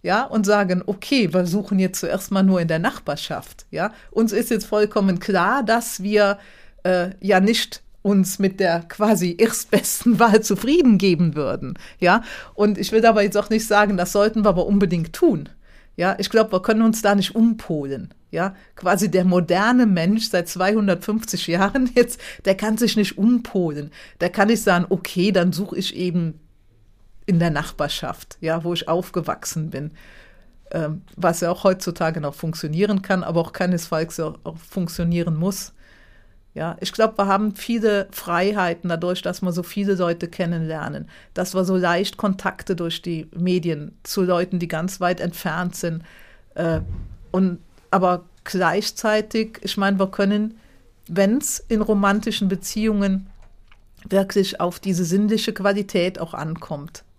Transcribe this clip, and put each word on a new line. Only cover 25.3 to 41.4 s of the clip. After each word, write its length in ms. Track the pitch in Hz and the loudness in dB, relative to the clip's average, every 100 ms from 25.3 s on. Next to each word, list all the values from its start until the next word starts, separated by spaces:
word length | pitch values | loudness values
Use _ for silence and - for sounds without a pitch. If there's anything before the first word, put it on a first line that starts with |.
dann 220 | 190 175 | 4 2
suche 240 | 160 202 - | 0 -4 -6
ich 180 | 196 | -6
eben 460 | - 180 175 165 151 _ _ _ _ _ _ _ - - | -4 -2 -2 -4 -8 _ _ _ _ _ _ _ -16 0
in 120 | 170 | 2
der 120 | 170 | 2
Nachbarschaft, 880 | 147 143 - 147 - 143 - - - | -2 -6 -8 -6 -6 -8 -10 -16 -10
ja, 240 | 160 165 | -4 -4
wo 80 | 165 | -4
ich 160 | 170 - | -6 -2
aufgewachsen 840 | 165 180 185 156 - - - 156 | -4 -2 -6 -6 -8 -8 -8 -8
bin“, 220 | - 151 - - - - - - - - | -8 -10 -14 -20 -20 -20 -20 -20 -20 -10
ähm, 300 | 156 151 156 - | -6 -4 -6 -12
was 280 | - 180 165 | -2 -2 0
ja 80 | 175 | -2
auch 100 | 185 | 0
heutzutage 580 | 202 185 - 165 160 165 | 0 0 -4 -4 -4 -4
noch 140 | 147 | -8
funktionieren 680 | - 165 156 156 156 202 196 | -6 -8 -6 -6 -2 0 0
kann, 200 | 190 185 | 0 -2
aber 180 | - 165 | 0 -2
auch 120 | 165 | -2
keinesfalls 640 | - 180 175 - 160 165 - | -2 -2 -2 -2 -4 -4 -6
auch, 200 | 156 160 | -8 -8
auch 140 | 165 160 | -14 -14
funktionieren 800 | - 202 170 - 170 170 170 156 | -10 -6 -6 -4 -2 0 0 -2
muss. 360 | 180 196 - - - - - - - - _ | -2 -4 -10 -18 -20 -20 -20 -20 -20 -20 _
Ja, 220 | - 165 - | -8 -8 -6
ich 120 | - | -10
glaub, 260 | - 220 220 | 0 0 0
wir 100 | 202 | 0
haben 260 | 196 214 | 0 0
viele 540 | 202 - 233 214 202 190 | -6 -4 0 2 0 -2
Freiheiten 800 | - - 170 190 208 180 170 175 | -10 -4 0 0 0 -2 -2 -4
dadurch, 340 | 165 175 180 | -4 -4 -4
dass 200 | 180 180 | -6 -4
wir 100 | 185 | -4
so 100 | 170 | -4
viele 320 | 170 - 202 | -6 -4 -2
Leute 320 | 190 175 170 170 | 0 0 -2 -6
kennenlernen, 840 | - 170 170 160 156 - 143 - - - | -4 -4 -2 -4 -6 -8 -10 -14 -18 -14
dass 220 | - | -6